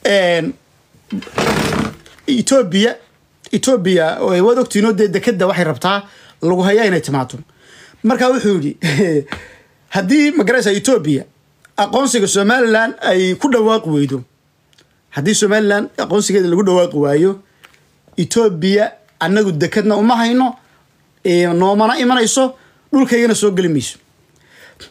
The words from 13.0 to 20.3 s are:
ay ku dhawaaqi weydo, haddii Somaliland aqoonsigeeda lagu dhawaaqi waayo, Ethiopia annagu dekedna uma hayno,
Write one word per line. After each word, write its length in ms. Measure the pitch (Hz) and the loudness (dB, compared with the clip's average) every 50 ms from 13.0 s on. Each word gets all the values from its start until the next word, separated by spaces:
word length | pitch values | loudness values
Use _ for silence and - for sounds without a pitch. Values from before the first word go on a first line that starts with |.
ay 340 | - 233 185 190 185 185 180 | -2 -2 0 0 0 0 -2
ku 140 | 180 - 269 | -2 -2 0
dhawaaqi 380 | 240 240 214 220 220 220 220 160 | 0 2 2 2 0 0 -2 -2
weydo, 340 | 151 147 143 131 135 127 123 - _ _ _ _ _ _ _ _ _ _ _ _ _ _ _ _ - | -2 0 0 -2 -4 -8 -10 -14 _ _ _ _ _ _ _ _ _ _ _ _ _ _ _ _ -10
haddii 180 | 139 139 190 214 | -4 -2 -2 0
Somaliland 540 | - 214 196 208 220 214 202 202 208 262 - - - | 0 2 2 2 2 2 2 0 0 -2 -6 -6 -8
aqoonsigeeda 500 | - - 175 208 208 - 185 202 185 180 | -6 -2 -2 -2 0 0 0 0 2 2
lagu 140 | 170 185 214 | 2 2 2
dhawaaqi 340 | 185 180 180 175 - 139 147 | 2 2 2 2 0 0 -2
waayo, 420 | 147 143 143 151 175 190 196 196 - _ _ _ - - _ _ _ _ _ _ _ _ _ - | 0 0 2 2 2 0 0 -2 -10 _ _ _ -20 -20 _ _ _ _ _ _ _ _ _ -6
Ethiopia 720 | 180 - - 233 226 214 180 156 165 190 196 208 214 - - - _ _ _ _ | -4 -2 0 2 2 2 0 0 0 0 2 2 0 0 -4 -10 _ _ _ _
annagu 320 | 160 170 196 214 214 196 | -4 0 0 2 0 0
dekedna 440 | 165 147 175 165 - 220 190 214 208 | 0 -2 -2 -2 -2 0 0 0 0
uma 200 | 202 214 226 240 226 | 2 2 2 2 2
hayno, 380 | 233 226 | 2 0